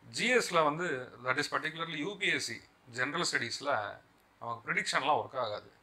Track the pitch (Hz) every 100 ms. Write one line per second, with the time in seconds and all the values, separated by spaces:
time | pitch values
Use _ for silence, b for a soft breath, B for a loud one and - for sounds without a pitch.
0 | - 123 208 247 - 175 156 151 175 135
1 | 123 117 123 131 143 - 151 160 165 160
2 | 156 202 190 156 120 113 - _ - 117
3 | 131 156 160 139 117 - 135 123 101 101
4 | _ _ _ _ 117 117 117 175 202 175
5 | 165 139 104 127 117 104 95 -